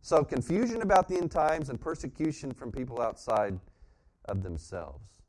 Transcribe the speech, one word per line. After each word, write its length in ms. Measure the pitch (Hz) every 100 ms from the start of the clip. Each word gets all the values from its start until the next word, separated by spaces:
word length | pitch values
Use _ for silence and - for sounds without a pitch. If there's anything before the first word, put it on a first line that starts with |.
So 220 | - 160
confusion 580 | 143 147 - 180 240 233
about 260 | 196 190 185
the 100 | 185
end 140 | 175
times 380 | 175 156 160 139
and 100 | 127
persecution 720 | 160 156 143 - 156 143 143
from 180 | 123 127
people 300 | 107 123 120
outside 580 | 117 - - 110 104 92 - _ - _ _ _ -
of 180 | 98
themselves. 720 | 92 82 - 95 78 67 - _